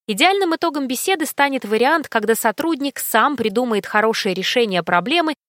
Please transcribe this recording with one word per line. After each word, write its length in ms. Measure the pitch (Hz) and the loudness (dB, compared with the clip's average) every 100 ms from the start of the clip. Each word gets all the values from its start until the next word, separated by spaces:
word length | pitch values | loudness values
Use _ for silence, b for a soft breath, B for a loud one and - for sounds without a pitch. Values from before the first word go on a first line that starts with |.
| - | -6
Идеальным 460 | 202 339 392 370 | 2 2 2 0
итогом 340 | 320 339 294 262 | 0 -2 -2 -2
беседы 380 | 254 - 381 311 | -4 -2 -2 -2
станет 380 | - 277 262 | 0 0 0
вариант, 440 | 208 214 247 320 269 | -2 0 2 0 0
когда 260 | 226 208 | -2 0
сотрудник 640 | 226 233 - 320 302 277 - | 2 0 0 -2 -2 -4 -6
сам 380 | - 226 254 269 | -2 2 2 2
придумает 500 | 220 202 247 208 - | -2 0 0 -2 0
хорошее 480 | 214 220 220 208 | 2 2 0 -2
решение 480 | 180 185 254 233 180 | -4 -2 0 2 0
проблемы 520 | 170 175 185 339 320 294 | 0 0 2 0 0 -4